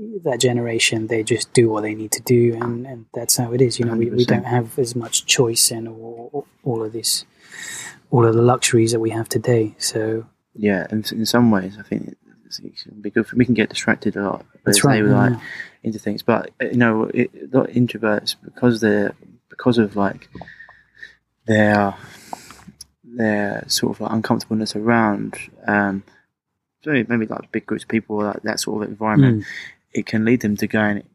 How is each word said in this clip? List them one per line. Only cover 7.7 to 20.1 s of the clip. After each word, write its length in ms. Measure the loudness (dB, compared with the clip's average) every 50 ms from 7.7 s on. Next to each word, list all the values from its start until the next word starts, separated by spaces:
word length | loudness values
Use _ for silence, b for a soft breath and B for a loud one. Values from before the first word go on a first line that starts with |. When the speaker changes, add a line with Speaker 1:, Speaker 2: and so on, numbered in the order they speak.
| B B B B B B B _
Speaker 1:
all 160 | 4 4 6
of 80 | 6 6
the 80 | 6
luxuries 500 | 6 6 4 4 2 2 4 4 4 4
that 80 | 2 0
we 100 | -2 -2
have 180 | -4 -4 -4 -4
today. 460 | -4 -2 2 2 2 2 2 0 -4 -6
So 480 | -6 -4 -4 -2 -2 -2 -4 -4 -6 -10 _ _ _ _ -6
Speaker 2:
Yeah, 320 | -2 0 2 2 0 -2 -4
and 140 | -4 -4 -4
s-, 80 | -4
in 140 | -4 -4 -2
some 240 | 2 4 4 6 6
ways, 260 | 4 2 0 -4 -10 -12
I 40 |
think 340 | -10 -6 -6 -6 -6 -10 -16 -20 _ _ _ _ _
it's, 140 | -18 -18 -16
it 160 | -16 -18 -18 -20
can 200 | -20 -20 -16 -12
be 100 | -10 -4
good 160 | -2 -2 -2
for, 100 | 0 2
we 80 | 2 2
can 100 | 4 2
get 140 | 2 0 0
distracted 480 | -2 -2 0 0 0 0 -2 -4 -2
a 60 | -2
lot. 240 | -2 -4 -4 -6 -10 _
But 120 | _ _ 0
Speaker 1:
That's 140 | 0 2 4
Speaker 2:
it's 60 | 4
Speaker 1:
right, 120 | 4 4
Speaker 2:
they 60 | 4
were, 60 | 4 4 4
like, 180 | 4 4 2
Speaker 1:
yeah. 80 | 0 -2 B B B B B B B B
Speaker 2:
into 160 | -8 -8 -6 -6
things, 240 | -6 -6 -6 -2
but, 280 | 0 0 0 0 0 -4 -8 -8
uh, 40 | -6
you 100 | -2 2
know, 280 | 4 4 4 4 2 0 0
it, 180 | 0 -2 -2 -2 -4 -12 -6 0
a 40 | 0
lot 120 | 2 2 2
of 40 | 2
introverts, 600 | 0 0 0 -2 -2 -2 0 0 0 -2 -6 -10 -10 -14
because 360 | -20 -4 0 2 2 2 2
they're 340 | 2 2 2 2 0 -2 -6 _ -18 -20 -20 _ _ _ -14
because 220 | -2 0 2 4 4
of, 180 | 2 2 0
like, 320 | -2 -2 -2